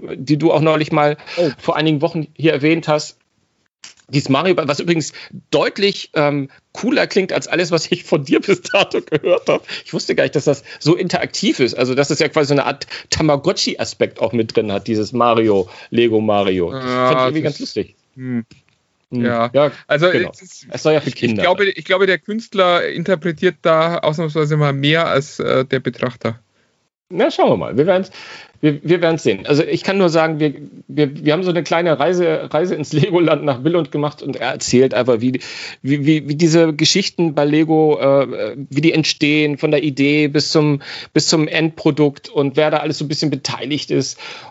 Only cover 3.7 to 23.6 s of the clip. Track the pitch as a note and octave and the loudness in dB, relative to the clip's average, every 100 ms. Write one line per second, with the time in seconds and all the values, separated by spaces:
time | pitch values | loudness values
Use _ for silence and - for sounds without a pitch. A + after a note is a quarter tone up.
3.7 | _ - - _ C#3 C#3 C3+ F3 F3 D3+ | _ -20 -20 _ -4 0 0 2 0 0
4.7 | C#3+ E3+ E3+ - - - - - - G3+ | -2 -2 -2 -2 -10 -20 -20 -4 0 0
5.7 | - G3+ - - - D3 C#3+ C3+ _ _ | 0 -2 -2 -6 -2 0 0 -6 _ _
6.7 | - A3 A3 E3+ - F#3 - - D#3+ F3 | -8 -2 0 0 0 0 -2 0 0 2
7.7 | E3 - F3+ - E3+ C3+ - - G3 - | 0 -2 -4 0 -2 2 0 2 -2 0
8.7 | G3+ F#3 - - D3+ - F3 - - - | 0 0 -2 -2 -2 2 0 2 -2 -2
9.7 | - - D#3+ - D#3+ C3+ D3 C#3 C#3 - | -16 -8 -8 -2 0 0 0 0 -2 -4
10.7 | - C#3+ F3 F#3 E3+ - - G#3 - B2+ | -6 0 2 2 -2 -4 -4 -2 2 0
11.7 | - B2+ B2+ C#3+ D#3 D#3 - C#3+ C#3+ B2+ | 0 -2 0 0 0 0 0 2 2 0
12.7 | C#3+ - - - - D#3 C#3+ D#3+ G3+ - | -2 -8 -16 -8 -2 2 2 0 -2 -2
13.7 | - A2+ - A#2 - A2+ A#2+ A2+ - G#2+ | -4 -6 -2 -4 -2 -2 0 -2 0 -2
14.7 | G2 G2 G#2+ G#2 B2 A#2+ A#2 A2+ G2+ F#2 | -4 -2 -4 -2 0 2 4 4 2 0
15.7 | - - A#2 A#2+ A2 G#2+ G2+ G2 F#2+ E2+ | -8 -6 0 2 2 2 2 2 0 -2
16.7 | C3 B2+ B2+ B2+ C3 B2+ D3+ D#3 C#3+ C4 | -4 -4 0 2 2 0 0 -4 -6 -10
17.7 | - F#2+ _ _ - B2+ A#2+ A2+ - _ | -8 -8 _ _ -14 -8 -6 -8 -14 _
18.7 | _ _ _ - B2 A#2+ A#2 A#2+ B2+ D3 | _ _ _ -10 -4 -2 0 0 2 0
19.7 | - - D3 F3 E3 F3 - F#3 - - | -2 -2 2 2 2 -2 -8 -20 -20 -14
20.7 | B2+ D#3+ D#3 C#3 A#2+ - G#2+ E3+ F#3 G3 | -4 2 2 0 -4 -2 0 0 2 0
21.7 | F#3+ D#3 F#3 G3 F3 - G#3+ A#3 G3 F3+ | -2 -2 0 2 0 -4 -10 -8 0 2
22.7 | F3 D#2+ G#2+ E3+ F3+ F3 D#3 F3+ F3 | 2 0 -4 -2 -2 -2 -2 -2 0